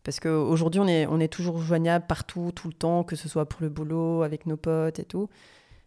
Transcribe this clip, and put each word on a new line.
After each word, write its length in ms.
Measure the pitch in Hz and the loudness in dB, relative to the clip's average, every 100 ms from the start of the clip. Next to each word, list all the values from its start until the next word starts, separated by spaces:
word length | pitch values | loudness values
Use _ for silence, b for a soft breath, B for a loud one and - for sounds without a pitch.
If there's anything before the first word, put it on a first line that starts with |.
parce 160 | - - | -10 -4
qu'aujourd'hui, 600 | 160 156 135 160 165 185 | 0 2 2 2 2 4
on 80 | 196 | 4
est, 200 | 160 156 | 4 4
on 120 | 160 | 2
est 100 | 160 | 2
toujours 240 | - 175 165 | 0 -4 -2
joignable 460 | 160 170 165 170 175 | 0 2 4 2 0
partout, 460 | 180 - 175 175 | -6 -6 -6 -6
tout 140 | 175 165 | -6 -10
le 60 | |
temps, 300 | - 165 175 | -2 0 2
que 120 | 170 160 | 0 -4
ce 120 | 147 | -4
soit 220 | 160 147 | -2 -2
pour 140 | - | -4
le 60 | 156 | -6
boulot, 520 | 151 151 165 165 165 | -4 -4 -2 0 0
avec 240 | 151 151 165 | 0 -2 -4
nos 120 | 151 | -4
potes 420 | 165 160 160 165 | 0 0 0 -4
et 60 | - | -6
tout. 240 | 180 208 B B B B B | -6 -6 B B B B B